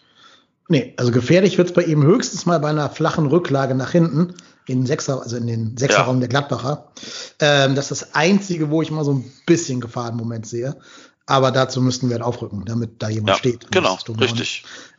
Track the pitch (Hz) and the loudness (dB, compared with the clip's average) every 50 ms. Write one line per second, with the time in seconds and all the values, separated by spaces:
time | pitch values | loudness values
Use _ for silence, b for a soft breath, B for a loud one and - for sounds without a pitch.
0 | b b b b b b b b b b b b _ - 170 135 - - - - | b b b b b b b b b b b b _ 2 2 2 2 0 -4 -2
1 | 127 123 113 127 120 - 165 180 202 185 175 - 180 175 - 175 175 165 156 151 | 0 0 2 2 2 4 4 4 4 4 4 2 2 2 2 0 2 2 2 4
2 | 139 151 208 262 - - - 170 - 180 175 160 147 151 156 151 147 127 - - | 4 4 4 4 2 -2 -6 -4 -2 0 0 2 0 0 0 -2 -2 -4 -4 -2
3 | 156 156 - - 156 135 143 175 170 - 139 135 135 127 131 131 127 - - 175 | -2 -2 0 0 0 2 2 2 2 2 0 0 0 0 -2 -2 -2 2 2 2
4 | 165 165 131 151 180 175 180 B B B B B B - 131 127 131 120 151 - | 2 4 2 0 0 -2 -4 B B B B B B -4 -2 -2 0 0 -2 -2
5 | - - 135 131 - 120 117 120 120 117 117 113 113 110 120 131 127 131 107 98 | -2 -4 -4 -4 -6 -8 -6 -6 -4 -4 -4 -4 -4 -4 -4 -2 0 2 4 4
6 | 90 120 127 127 123 120 123 143 139 - 135 110 110 131 151 - - - B B | 2 2 2 0 0 0 -2 -2 -2 -2 -4 -4 -4 -4 -6 -6 -8 -16 B B
7 | B B B B B B B B 156 147 147 139 139 135 135 135 135 - 143 - | B B B B B B B B 2 4 4 4 4 4 2 0 -2 -4 -6 -10
8 | - - - 147 156 175 202 196 196 - 175 160 156 147 151 160 156 156 156 156 | -8 -4 0 2 4 4 4 2 2 0 -4 -2 -2 0 0 -2 -2 -2 -4 -2
9 | 151 143 139 131 117 - - _ - - 170 165 - - 127 127 117 113 - 127 | 0 0 0 -2 -2 -6 -14 _ 2 2 2 2 2 -2 -6 -6 -6 -8 -8 -8
10 | 120 117 117 117 113 117 117 113 107 - 120 117 120 135 - - B B B B | -8 -6 -6 -6 -6 -6 -8 -8 -10 -8 -8 -6 -6 -6 -8 -10 B B B B
11 | B B B B _ - 135 135 131 131 123 131 131 127 - 131 127 127 123 - | B B B B _ 0 2 4 4 4 4 2 0 0 0 0 0 0 0 0
12 | 131 123 120 113 117 120 123 - 113 107 101 101 95 107 117 117 117 113 - - | 0 -2 -2 -2 -2 -4 -4 -6 -8 -10 -8 -8 -8 -6 -4 -4 -6 -6 -8 -8
13 | 113 107 110 110 104 107 113 - - 131 117 110 - - - 185 165 107 92 - | -6 -4 -4 -2 0 2 2 2 2 0 -2 -2 -4 -2 0 2 2 2 0 -2
14 | - - 113 110 123 120 120 113 - - - - B B B B B B B | -6 -8 -4 0 0 0 0 -2 -4 -6 -8 -10 B B B B B B B